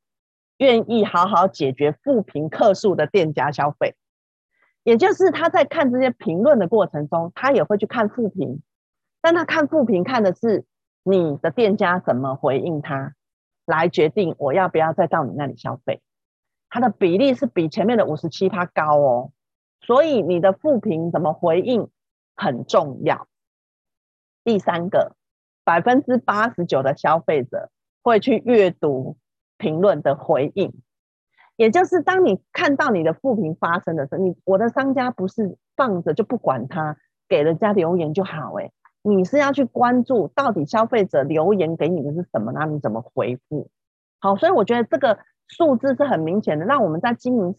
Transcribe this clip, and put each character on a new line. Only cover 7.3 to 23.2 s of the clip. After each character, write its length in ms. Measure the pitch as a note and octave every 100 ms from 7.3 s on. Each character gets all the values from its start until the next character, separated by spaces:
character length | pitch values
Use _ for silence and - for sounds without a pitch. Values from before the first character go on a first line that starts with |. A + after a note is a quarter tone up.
他 160 | - C4+
也 140 | A#3
会 120 | D3 G#3
去 100 | G#3
看 220 | B3 G#3
负 200 | - G#3
评， 340 | F#3 B2+ C#3+ - _ _ _ _ _
但 140 | E4
他 100 | E4+
看 220 | D#4+ D#4+ C#4+
负 180 | D#4
评 200 | A#3 F3+
看 180 | F3+ B3+
的 100 | G3
是 320 | F3 A#3 F#3+ - _ _ _
你 340 | F#3 F#3+ D#3+ C#3
的 120 | E3
店 260 | B3 G#3+ G#3
家 220 | F3+ F3+
怎 160 | -
么 220 | B2 C3+ C3+
回 240 | C#3+ C3+
应 200 | D3+ D3+
他， 340 | D3 C3+ C#3 - _ _ _ _
来 240 | - D#3+ E3+
决 200 | - D#3
定 280 | G#3 E3 -
我 160 | C#3+
要 140 | F3 F3+
不 100 | D#3
要 140 | D#3+
再 160 | D#3 F3
到 160 | E3+
你 80 | A#2 A#2
那 100 | C#3
里 100 | A#2+
消 200 | A#2 A#2
费。 160 | - - _ _ _ _ _ _ _
它 120 | A#3+
的 100 | A3
比 260 | - F3+ F#3+
例 160 | C4+
是 140 | B3 C4+
比 220 | F3+ D#3+
前 180 | - G3
面 100 | A#3+
的 100 | C3
五 100 | D3+
十 120 | E3
七 200 | - F#3+
趴 180 | G3+ F3+
高 320 | - D#3 D3
哦， 320 | C#3 A#2+ C3+ _ _ _ _ _
所 220 | - B3+
以 180 | D#4+ B3
你 200 | D#3+ F3
的 120 | F#3+
负 260 | G3 D4+ B3
评 320 | G#3+ D#3+ E3+
怎 100 | E3
么 100 | D#3
回 280 | D#3 E3+ E3+
应 280 | A#3+ A#3 C3 _ _ _ _
很 300 | - F#3 B2
重 360 | - D#3 D3 B2
要。 240 | D#3 -